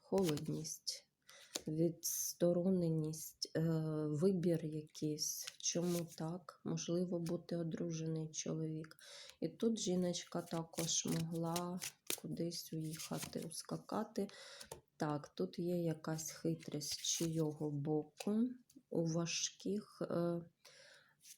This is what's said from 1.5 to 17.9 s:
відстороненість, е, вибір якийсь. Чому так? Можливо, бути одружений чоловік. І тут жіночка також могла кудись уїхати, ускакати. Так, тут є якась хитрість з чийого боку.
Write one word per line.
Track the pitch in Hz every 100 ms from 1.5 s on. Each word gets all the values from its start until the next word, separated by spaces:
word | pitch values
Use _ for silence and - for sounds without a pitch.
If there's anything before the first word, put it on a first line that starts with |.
| - -
відстороненість, | 156 165 165 - - - - 175 175 180 185 170 160 156 160 - - - 160
е, | 165 160 156 156 151
вибір | 151 190 185 175 165 156
якийсь. | 151 151 - 151 151 - - - -
Чому | - 175 175 175 170 -
так? | 160 180 - -
Можливо, | - 165 - 170 180 175
бути | 170 175 - 170
одружений | 165 - 170 160 160 160 156
чоловік. | 156 160 160 160 156 156 - - - - -
І | 160
тут | 165 226 220
жіночка | 190 180 180 175 - 175
також | 170 165 165 - 165 - -
могла | 165 165 165 165 175 175 185 - - - -
кудись | 165 151 170 175 -
уїхати, | 160 156 160 - 160 - -
ускакати. | 170 - - 160 - 202 220 - 202 - - - - - - -
Так, | 151 147 -
тут | - 185 -
є | 175 175
якась | 165 156 160 160 -
хитрість | - 165 160 - 147 147
з | -
чийого | - - 165 160 151 151 151
боку. | 143 143